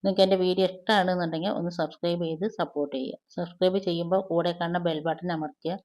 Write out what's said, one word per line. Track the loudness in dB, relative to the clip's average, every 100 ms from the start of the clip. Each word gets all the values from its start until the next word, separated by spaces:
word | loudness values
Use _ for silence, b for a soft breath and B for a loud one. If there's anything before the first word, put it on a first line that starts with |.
നിങ്ങൾക്ക് | 0 4
എൻ്റെ | 4 6
വീഡിയോ | 4 4 2
ഇഷ്ടമാണെന്നുണ്ടെങ്കിൽ | 0 2 2 4 2 0 -2 -2
ഒന്ന് | -2 -4
സബ്സ്ക്രൈബ് | -2 -4 -2 -2 0
ചെയ്ത് | -2 -2 -4
സപ്പോർട്ട് | -2 -4 -2 -4
ചെയ്യുക. | -4 -6 -10 _
സബ്സ്ക്രൈബ് | -8 -8 2 2 2
ചെയ്യുമ്പോൾ | -2 -2 0 0
കൂടെ | 0 0 0
കാണുന്ന | 0 -2 0
ബെൽ | 0 -2
ബട്ടൺ | -2 -4 -4
അമർത്തിയാൽ | -4 -6 -6 -8 -8